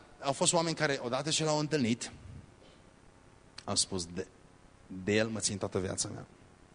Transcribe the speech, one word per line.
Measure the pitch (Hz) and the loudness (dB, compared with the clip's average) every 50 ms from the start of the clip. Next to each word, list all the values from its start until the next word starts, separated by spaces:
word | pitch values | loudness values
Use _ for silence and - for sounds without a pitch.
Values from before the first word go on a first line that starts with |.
| - - - - | -10 -20 -14 -4
au | - 139 135 | -2 0 0
fost | - 185 160 - | 2 4 4 4
oameni | 170 165 170 160 | 4 4 2 2
care, | 143 151 147 139 131 | 2 2 2 2 0
odată | 131 123 117 131 143 156 | 0 -2 -2 -2 0 0
ce | 151 - 156 | 0 2 2
L-au | 156 151 151 | 2 2 2
întâlnit, | 151 147 156 151 127 110 120 - - - - - - - - - - - - - - - - - - - - - - - - - - - - - - - - - - | 2 2 2 2 4 4 2 2 -2 -8 -12 -14 -16 -16 -16 -16 -16 -18 -20 -20 -20 -20 -20 -20 -20 -20 -20 -20 -20 -20 -20 -20 -20 -20 -20 -20 -20 -20 -20 -12 -6
au | - 101 | -2 0
spus, | 95 - - 98 95 85 | 0 0 0 0 -4 -4
"De, | 85 87 90 92 - - - - - - - - - - - - - | -4 -6 -8 -8 -8 -10 -20 -20 -20 -20 -20 -20 -20 -20 -20 -16 -12
de | 95 92 92 95 104 | -10 -6 -2 2 2
El | 107 110 113 | 2 2 0
mă | 113 107 | 0 -2
țin | - - 107 95 | -2 -2 -2 -2
toată | - 98 - 101 | -4 -2 -2 -2
viața | 90 95 - - - 104 98 | -2 -2 -2 -4 -4 -4 -6
mea." | - - - - - - - - - - - | -10 -12 -14 -18 -20 -20 -20 -20 -20 -20 -20